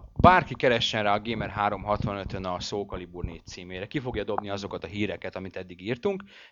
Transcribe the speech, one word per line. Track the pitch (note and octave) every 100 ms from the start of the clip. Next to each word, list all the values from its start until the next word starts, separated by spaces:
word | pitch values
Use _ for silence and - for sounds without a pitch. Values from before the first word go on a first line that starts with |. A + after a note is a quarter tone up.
| - -
bárki | F3 F#3 -
keressen | C3 C3+ A#2 - A2+
rá | G#2
a | G#2
Gamer | A2 A2 G2+
három | G#2 G#2 G2
hatvanötön | G2+ G#2 A2 G2+ F#2 G2
a | F#2 F2+
Soul | - G#2 G2+
Calibur | F#2+ F2 F2
négy | F2 E2 -
címére. | - F2+ F#2 G#2
Ki | D3+
fogja | B2+ A2
dobni | G2+ G2+ G2+
azokat | G2 G2 F2+
a | E2+
híreket, | G2+ G2+ E2+ - F#2+
amit | F#2+ F#2
eddig | F#2 F2+
írtunk, | F#2+ C3 G3+ G3 - - -